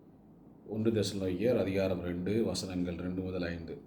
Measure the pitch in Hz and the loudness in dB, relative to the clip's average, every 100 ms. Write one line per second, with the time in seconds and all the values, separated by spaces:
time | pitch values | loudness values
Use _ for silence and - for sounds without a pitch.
0 | - - - - - - - 107 110 107 | -20 -20 -20 -20 -20 -20 -6 0 2 4
1 | 95 98 95 90 117 113 95 95 95 90 | 2 0 -2 2 4 4 2 2 2 0
2 | 87 87 90 110 101 90 95 92 87 85 | -2 -2 0 2 2 0 -2 -2 -2 -2
3 | 90 92 92 90 85 85 85 - | -2 -2 -2 -2 -2 -4 -8 -10